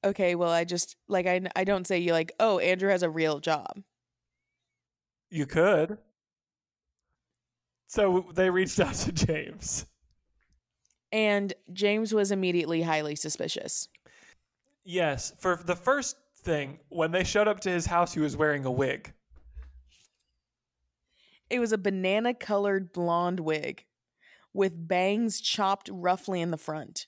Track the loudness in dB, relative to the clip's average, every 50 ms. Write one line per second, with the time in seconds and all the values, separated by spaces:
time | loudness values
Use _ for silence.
0 | 0 0 0 2 2 2 2 2 2 2 2 0 0 0 -2 -4 -4 -4 -6 _
1 | _ _ -2 0 2 2 0 0 -2 -2 -2 -2 0 2 0 0 0 0 0 2
2 | 2 2 2 2 0 -2 0 0 2 2 4 2 2 2 2 2 2 2 2 2
3 | 2 0 0 0 0 0 0 0 -2 -2 -2 -2 -4 -10 -14 -14 -18 _ _ _
4 | _ _ _ _ _ _ _ _ _ _ _ _ _ _ _ _ _ _ _ _
5 | _ _ _ _ _ _ -6 -6 -4 -2 2 2 4 4 4 4 2 0 -4 -12
6 | -12 _ _ _ _ _ _ _ _ _ _ _ _ _ _ _ _ _ _ _
7 | _ _ _ _ _ _ _ _ _ _ _ _ _ _ _ _ _ _ 2 2
8 | 4 4 4 2 0 0 0 2 2 4 4 2 0 2 2 2 2 2 0 -4
9 | -4 -2 0 0 0 0 0 -2 -4 -8 -12 -12 -8 -6 -6 -6 -8 -12 _ _
10 | _ _ _ _ _ _ _ _ _ _ _ _ _ _ _ _ _ _ _ _
11 | _ _ -2 0 2 2 2 2 0 -2 -6 _ _ -16 -4 0 0 2 2 2
12 | 0 0 2 2 2 2 0 0 0 2 2 2 0 2 0 0 0 0 0 0
13 | -2 -4 -4 -6 -4 -6 -4 -4 -4 -4 -4 -6 -4 -4 -4 -4 -4 _ _ _
14 | _ -20 -20 -20 -20 -20 -20 _ _ _ _ _ _ _ _ _ _ -4 -2 0
15 | 0 0 0 -2 -6 -10 -12 -4 -2 -2 -2 0 -2 -4 -4 -2 0 0 0 0
16 | -2 -6 -8 _ _ _ _ _ -4 -2 -2 -2 -2 -6 -10 -16 _ _ -4 -2
17 | -2 0 0 0 0 2 2 4 4 4 2 0 -2 -2 -2 0 -2 2 2 2
18 | 2 2 0 -2 -2 -2 0 0 2 2 2 0 -2 -2 0 0 0 0 -2 -6
19 | -10 -20 -20 _ _ _ -20 -20 -20 -20 -18 -18 -18 -18 -20 -20 _ _ _ -20
20 | -20 -20 _ _ _ _ _ _ _ _ _ _ _ _ _ _ _ _ _ _
21 | _ _ _ _ _ _ _ _ _ _ -2 0 2 0 0 0 0 -2 -2 0
22 | 0 2 2 2 2 0 -2 -2 -4 0 0 2 2 2 0 0 -2 -4 -4 -2
23 | 0 0 2 2 2 0 -2 -2 -2 -2 -2 -2 -2 -6 -8 -10 -18 _ _ _
24 | _ _ _ _ _ _ -20 _ _ _ _ 0 0 0 0 -4 -4 -2 0 2
25 | 2 2 2 2 0 0 0 -2 -2 -2 0 0 2 0 0 -2 -4 -14 -12 -2
26 | 0 0 0 0 -2 -4 -2 -2 -2 -2 -2 -4 -6 -8 -8 -8 -10 -10 -10 -12
27 | -12